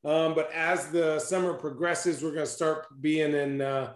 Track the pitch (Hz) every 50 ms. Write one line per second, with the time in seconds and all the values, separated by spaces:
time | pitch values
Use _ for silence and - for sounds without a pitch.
0 | - 147 156 160 160 160 160 160 151 - - 165 160 170 180 170 147 151 160 170
1 | 165 156 156 151 147 - 185 185 180 175 165 - - 147 131 123 170 175 175 -
2 | - 180 156 131 151 160 147 160 147 - - - 165 156 156 156 - - 139 135
3 | 135 151 156 156 151 147 147 143 139 139 139 139 139 139 135 135 131 123 -